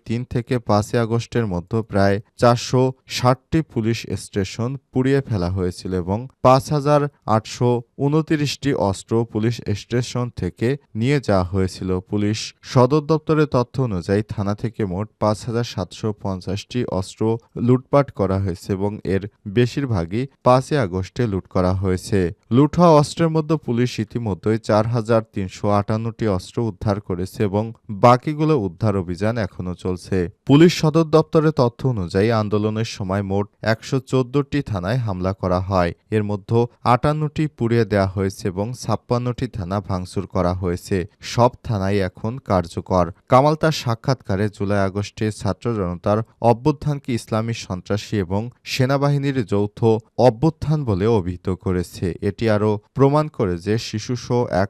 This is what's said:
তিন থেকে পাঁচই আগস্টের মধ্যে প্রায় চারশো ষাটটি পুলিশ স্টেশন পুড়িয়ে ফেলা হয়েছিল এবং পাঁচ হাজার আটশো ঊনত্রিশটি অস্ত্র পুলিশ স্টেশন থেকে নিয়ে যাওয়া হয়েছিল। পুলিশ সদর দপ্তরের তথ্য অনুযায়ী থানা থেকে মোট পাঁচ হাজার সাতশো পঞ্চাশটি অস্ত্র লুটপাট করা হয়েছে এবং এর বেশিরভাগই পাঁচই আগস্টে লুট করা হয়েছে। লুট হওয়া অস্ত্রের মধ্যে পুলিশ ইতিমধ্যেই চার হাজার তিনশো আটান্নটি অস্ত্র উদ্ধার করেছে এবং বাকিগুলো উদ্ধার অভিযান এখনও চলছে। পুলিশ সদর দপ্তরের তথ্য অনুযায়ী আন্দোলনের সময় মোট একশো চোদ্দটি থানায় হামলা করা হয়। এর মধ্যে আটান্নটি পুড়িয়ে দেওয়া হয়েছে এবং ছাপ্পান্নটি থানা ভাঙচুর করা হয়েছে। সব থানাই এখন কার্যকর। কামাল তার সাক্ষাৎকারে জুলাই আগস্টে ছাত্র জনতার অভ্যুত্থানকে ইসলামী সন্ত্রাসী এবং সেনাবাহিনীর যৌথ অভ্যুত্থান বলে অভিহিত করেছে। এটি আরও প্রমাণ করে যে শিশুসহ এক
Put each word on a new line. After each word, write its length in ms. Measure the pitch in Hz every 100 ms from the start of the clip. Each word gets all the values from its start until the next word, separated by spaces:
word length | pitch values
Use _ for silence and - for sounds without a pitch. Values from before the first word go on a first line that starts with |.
| -
তিন 160 | 117 123
থেকে 220 | 123 - 123 -
পাঁচই 280 | 104 110 120 113
আগস্টের 400 | 117 - 120 110
মধ্যে 300 | 87 82 113 104
প্রায় 260 | 98 98 101 - -
চারশো 400 | 120 120 - 127 131 - - -
ষাটটি 420 | 127 131 _ 165 -
পুলিশ 260 | 117 110 110 - 98
স্টেশন 460 | - 101 95 - 120 139 -
পুড়িয়ে 280 | 131 131 139
ফেলা 280 | 127 104 87 95
হয়েছিল 340 | 90 - 92 92
এবং 160 | 85 107 131 - 127
পাঁচ 180 | 135 - 151
হাজার 260 | 143 147 143 - - 107
আটশো 340 | - - 123 120 - - 139
ঊনত্রিশটি 680 | 156 156 156 143 - 139 - 98
অস্ত্র 240 | 95 - 113 117
পুলিশ 220 | 107 110 117 - 104
স্টেশন 440 | - 120 120 123 123 -
থেকে 300 | 90 - 113 139 _ 107
নিয়ে 180 | 123 143 -
যাওয়া 180 | 95 87
হয়েছিল। 360 | 98 92 - 92 92 -
পুলিশ 300 | 107 104 110 - - -
সদর 320 | 131 127 151 147
দপ্তরের 380 | 156 - 156 147 131
তথ্য 200 | 120 - 123
অনুযায়ী 340 | 92 82 101 -
থানা 200 | - 98 101
থেকে 260 | 113 - 101
মোট 160 | 90 110 _
পাঁচ 180 | 107 107 -
হাজার 200 | 113 120
সাতশো 340 | - 90 - 110 101
পঞ্চাশটি 560 | 101 92 92 104 - 123 -
অস্ত্র 300 | 92 95 - 110 117 - - 120
লুটপাট 420 | 127 - 143 135 -
করা 180 | 95 95
হয়েছে 260 | 98 85 -
এবং 180 | 95 101 107 -
এর 100 | 95 101 - 104 101
বেশিরভাগই 680 | 120 - 135 101 82 107 135 _
পাঁচই 340 | 127 127 - 147 98
আগস্টে 380 | 92 90 - 120
লুট 180 | 95 - 95
করা 160 | 90 92
হয়েছে। 380 | 98 90 - 101 85 - _ 120
লুট 180 | 147 170
হওয়া 180 | 175 151
অস্ত্রের 340 | 147 - 165 160
মধ্যে 200 | 151 156 -
পুলিশ 260 | 117 123 -
ইতিমধ্যেই 600 | 107 120 113 87 107 110 -
চার 160 | 107 113
হাজার 340 | 120 110 113 110
তিনশো 340 | 104 92 - 104 101
আটান্নটি 460 | 101 110 113 110 110
অস্ত্র 300 | 92 - - 113
উদ্ধার 280 | 90 110 101
করেছে 380 | - 90 92 -
এবং 200 | 104 101 113 113 - 98
বাকিগুলো 500 | 120 123 160 151 156 147 98
উদ্ধার 260 | 80 110 98
অভিযান 380 | 87 85 107 117
এখনও 360 | 95 - 90 87
চলছে। 420 | 95 90 - 95 85 - -
পুলিশ 260 | 143 170 -
সদর 240 | 160 160 156 160
দপ্তরের 420 | 160 160 156 147
তথ্য 180 | 120 - 135
অনুযায়ী 360 | 110 85 95 110 113
আন্দোলনের 480 | 104 104 107 107 113 -
সময় 280 | 95 98 98
মোট 140 | 98 101 _ 110
একশো 240 | 110 - 135 -
চোদ্দটি 480 | 131 123 143 139 156
থানায় 380 | - 98 90 127 113
হামলা 260 | 90 92
করা 260 | 98 92 90 92
হয়। 220 | 95 87 - _ 107
এর 80 |
মধ্যে 360 | 104 104 - 117 120 _ 117
আটান্নটি 500 | 123 151 151 151 - 156 -
পুড়িয়ে 280 | 117 117 104
দেওয়া 180 | 104 95 98
হয়েছে 280 | 95 - 104
এবং 200 | 90 110 127
ছাপ্পান্নটি 640 | - 104 - 123 123 120 127
থানা 300 | - 87 101 90
ভাঙচুর 380 | 92 90 98 85
করা 260 | 95 87
হয়েছে। 440 | 90 92 87 - 98 87 _ -
সব 180 | 120 120 -
থানাই 340 | - 104 95 101 90
এখন 240 | - 113 135 -
কার্যকর। 560 | 95 82 - - 92 82 - -
কামাল 260 | 127 147 151
তার 200 | 160 -
সাক্ষাৎকারে 640 | 123 113 - 127 - 95 107 -
জুলাই 260 | 98 101 98
আগস্টে 380 | 101 101 - 110
ছাত্র 340 | - 101 90 120 110
জনতার 400 | 90 87 101 107 110 _ 120
অভ্যুত্থানকে 600 | 113 143 143 151 143 - -
ইসলামী 340 | - 110 113 113 -
সন্ত্রাসী 500 | 92 - 101 - 107 85
এবং 160 | 98 120 - -
সেনাবাহিনীর 640 | - 131 139 143 143 139 131 98
যৌথ 280 | 101 104 - 117 110 - - 123
অভ্যুত্থান 520 | 113 160 - 147 156 123
বলে 160 | 90 107 113
অভিহিত 300 | 87 90 98 90
করেছে। 420 | 95 90 87 - 92 -
এটি 240 | 101 - 113
আরও 220 | 104 107 104 - -
প্রমাণ 280 | 139 151 151 -
করে 160 | 101 87 95
যে 100 | 113 -
শিশুসহ 520 | 107 - 123 - 120 120
এক 60 | 87